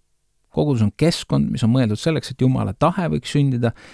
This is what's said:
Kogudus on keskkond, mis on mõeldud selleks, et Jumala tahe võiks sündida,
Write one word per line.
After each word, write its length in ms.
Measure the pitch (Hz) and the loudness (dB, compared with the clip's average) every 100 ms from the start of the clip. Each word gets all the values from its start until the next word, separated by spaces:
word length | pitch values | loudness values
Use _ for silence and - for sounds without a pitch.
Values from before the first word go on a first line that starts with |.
| _ _ _ _ _ | _ _ _ _ _
Kogudus 320 | - 151 127 | -4 0 2
on 100 | 107 - | 0 2
keskkond, 540 | 156 - - 139 110 | 0 0 -2 -2 0
mis 120 | 107 | 0
on 60 | 110 | 2
mõeldud 240 | 127 120 107 | 2 0 0
selleks, 360 | - 156 - | -2 -2 -4
et 100 | - | -2
Jumala 320 | 131 127 104 | 0 0 -2
tahe 340 | - 151 180 165 | 0 0 0 -2
võiks 240 | 151 - | -4 -2
sündida, 400 | 147 143 123 139 - - | 0 0 0 -2 -4 -14